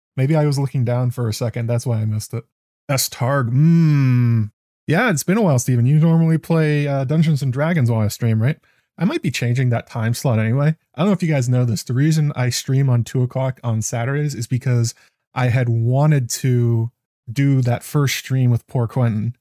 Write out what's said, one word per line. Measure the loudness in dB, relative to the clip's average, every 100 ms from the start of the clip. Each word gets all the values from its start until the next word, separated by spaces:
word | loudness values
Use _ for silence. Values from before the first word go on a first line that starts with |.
| _ -4
Maybe | 0
I | 2 0
was | 0
looking | -2 -2
down | -2 0 -2
for | -2 -4
a |
second. | -4 -4 -4 -2
That's | -2 -2
why | -2
I | -2
missed | -4 -6
it. | -10 -12 _ _ _ -6
S | -4 -4
Targ. | -4 -2 0 0
Mm. | 2 4 4 4 4 2 2 2 2 -2 _ _ _ -2
Yeah, | 0 2
it's | 0
been | 0 0
a |
while, | 2 2
Steven. | 2 2 4
You | 4
normally | 4 4 2 0
play, | 0 0 2 0 0
uh, | -2
Dungeons | -2 0 2 0
and | -2
Dragons | -2 0 0 2
while | 2
I | -2
stream, | -2 0 0
right? | 0 -2 _ _ _ -4
I |
might | -2 -2
be | -4
changing | -4 -2 0 0
that | -2 -4
time | -6 -4
slot | -2 0 0
anyway. | 0 0 0 -2 _
I | -4
don't | 0
know |
if | 0
you | 0
guys | 0 0
know | 0
this. | 0 -2
The | -2
reason | 0 2 2 0
I | -2 -2
stream | -2 -2 0 2
on | 0
two | 0 -2
o'clock | -2 -2 -4 -4
on | -4 -4
Saturdays | -4 -4 -4 -2 -4
is | -6 -4
because | -4 0 0 0 -4 _ _ _
I | -4 0
had | 0 0
wanted | 0 0 2 2 2 0
to | -4 0 2 2 0 -2 _ _ _ -10
do | -2 2 2
that | 2 -2
first | -2 -2 -2 -4
stream | -4 0 2
with | 0 -2
poor | -4 -2
Quentin, | 0 0 0 -4 -8